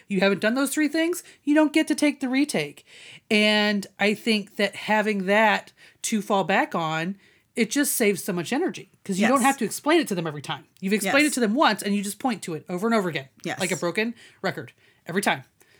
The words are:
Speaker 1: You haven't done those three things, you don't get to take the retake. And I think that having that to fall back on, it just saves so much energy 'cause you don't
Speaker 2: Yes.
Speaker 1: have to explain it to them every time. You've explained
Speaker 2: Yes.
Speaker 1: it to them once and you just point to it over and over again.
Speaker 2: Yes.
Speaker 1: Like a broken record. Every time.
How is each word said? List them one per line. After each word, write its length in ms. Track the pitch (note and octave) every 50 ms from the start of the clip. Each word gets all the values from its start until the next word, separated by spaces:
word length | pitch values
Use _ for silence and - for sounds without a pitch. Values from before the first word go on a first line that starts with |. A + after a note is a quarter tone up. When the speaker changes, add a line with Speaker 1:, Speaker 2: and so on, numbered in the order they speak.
| -
Speaker 1:
You 140 | - G3+ F#3
haven't 200 | F#3+ G3 G3+ F3
done 140 | - G#3+ A#3
those 160 | C4 C#4 C4+
three 180 | - D4+ D#4 C#4+
things, 340 | D4 D#4+ D#4+ E4 F4+ - - - - _ _
you 120 | - D4
don't 180 | D#4 D#4 D4 D4
get 160 | D#4+ D#4 D#4
to 60 | D#4
take 240 | D4+ - D4 C#4 -
the 80 | - B3+
retake. 560 | B3+ C4 D4 C#4+ - F#3+ D3+ D3 - - - _ - - - - - - _ -
And 560 | A3 G#3 G#3 G#3+ G#3+ G#3+ G#3 G#3 G#3 G#3 G3 - _ -
I 160 | G3 G#3 A3
think 400 | - - A#3+ A3 G#3+ G3 - -
that 200 | - G#3 G3 -
having 500 | - - - G#3+ G#3+ G3+ G#3+ G#3+ G3+ F#3+
that 460 | F3+ G3+ G#3 A3+ G#3+ G3 G3 - - - _ - - _ _ -
to 180 | - - G#3+ G3
fall 220 | - D3+ G3 F#3
back 300 | D#3+ F#3+ G#3+ D4 D4+ -
on, 400 | F#3 E3 D#3+ D#3+ D#3+ D#3+ F3+ G3+ - _ _ _ _ _ _ -
it 140 | - A#3 -
just 220 | - C#4 D4 - -
saves 280 | - B3 G3+ G3+ - -
so 100 | - F#3+
much 200 | F3 E3+ - A#3
energy 380 | C#4 F4+ E4+ - - - - _ _ -
'cause 160 | - G3 F3
you 80 | G#3 A#3
don't 100 | B3+ C#4
Speaker 2:
Yes. 80 | A#3
Speaker 1:
have 120 | C4+ C4+ C4+
to 60 | A3+
explain 360 | F#3 - - - C#4+ D#4+ F4
it 80 | C#4 -
to 60 | G3+
them 100 | F3 E3
every 160 | E3 C#3+ D3 C3+
time. 220 | - D#3 C3+ - _ _ _
You've 120 | - F#3+ G3+
explained 300 | G#3 - G3 - C#4 D4+
Speaker 2:
Yes. 60 | D4+ -
Speaker 1:
it 20 |
to 60 | B3+
them 140 | A#3+ G#3 G#3
once 280 | C4+ D#4+ C4+ - - -
and 120 | G#3 G3+
you 80 | G3+ G3+
just 160 | G3+ G3+ -
point 240 | - C4 A#3 F3+ -
to 120 | - E3
it 100 | D3+ - -
over 200 | F#3 F3+ F#3 A#3
and 60 | A#3
over 140 | A3 F#3+ F3+
again. 200 | D3 D3+ C3+ - _ _ -
Speaker 2:
Yes. 160 | F3+ C#3 -
Speaker 1:
Like 100 | F#3+ F3+
a 60 | F#3
broken 380 | D#3+ - F3 E3 - A3 A#3 A#3 - - - - _ -
record. 300 | F#3+ - - D3 - - _ _ _ _ _ _
Every 160 | - E3 G3 G3
time. 220 | - F3 C#3 C3 _ _ _ _ _ _ _